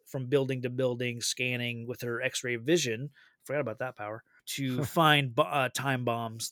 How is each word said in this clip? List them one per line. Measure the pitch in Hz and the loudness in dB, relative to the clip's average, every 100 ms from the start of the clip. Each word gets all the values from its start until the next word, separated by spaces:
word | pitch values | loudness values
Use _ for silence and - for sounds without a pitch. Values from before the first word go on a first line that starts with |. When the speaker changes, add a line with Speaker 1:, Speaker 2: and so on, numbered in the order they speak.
| - | -8
Speaker 1:
from | 135 127 | -8 2
building | 139 131 127 | 2 2 0
to | 123 | -2
building, | 123 127 123 123 117 | 0 0 2 -2 -2
scanning | - - 127 123 120 117 117 | -4 -2 -2 -2 -4 -6 -8
with | 120 | -6
her | 120 120 | -4 -2
X-ray | 127 - 123 120 | -2 -2 -2 -2
vision. | 123 170 131 110 143 - _ _ - | 2 2 2 -2 -6 -12 _ _ -4
Forgot | 143 | -4
about | 117 107 | -2 -4
that | 127 - | -6 -6
power. | 104 110 - _ - | -10 -10 -14 _ -8
To | - 131 127 | -2 0 0
Speaker 2:
<laughs> | |
Speaker 1:
find | 139 170 156 147 135 | 0 4 6 6 4
bo-, | 117 | 2
uh, | 165 147 127 | 2 2 0
time | - 135 127 | 0 0 0
bombs | 120 117 113 113 - | 0 -2 -4 -6 -8